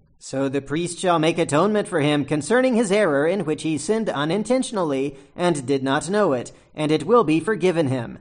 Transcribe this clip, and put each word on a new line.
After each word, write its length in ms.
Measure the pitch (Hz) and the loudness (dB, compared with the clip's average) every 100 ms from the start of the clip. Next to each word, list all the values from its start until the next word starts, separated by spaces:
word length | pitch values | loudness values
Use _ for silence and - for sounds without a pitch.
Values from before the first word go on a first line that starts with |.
| _ _ | _ _
So 320 | - 135 139 | -8 -4 -2
the 120 | 139 | -4
priest 360 | 135 151 170 - | -4 -4 -4 -2
shall 220 | 180 165 | 0 2
make 180 | 160 170 | 2 0
atonement 500 | 165 143 202 214 208 | 2 2 2 0 0
for 140 | 165 | 0
him 240 | 147 147 139 | 2 2 0
concerning 500 | 151 - 240 262 226 | -2 0 2 4 2
his 160 | 208 | 2
error 360 | 208 190 139 156 | 2 2 2 2
in 180 | 175 156 | 0 -2
which 160 | 151 | -4
he 160 | 156 147 | -2 -2
sinned 320 | - 220 185 | -2 -2 -2
unintentionally 1080 | 131 151 196 214 254 254 202 160 135 139 - - - | -2 -2 -2 0 0 0 -2 -2 -2 -4 -6 -14 -2
and 320 | 175 147 127 | 0 0 0
did 160 | 135 | 0
not 260 | 135 147 160 | 0 -2 0
know 240 | 208 190 | 0 2
it, 180 | 127 - - _ | 0 -4 -16 _
and 180 | - 151 | -6 0
it 140 | 156 139 | 0 2
will 180 | 240 | 2
be 160 | 151 160 | 4 2
forgiven 480 | 156 202 185 170 139 | 0 0 0 2 0
him. 300 | 131 117 - | -2 -6 -12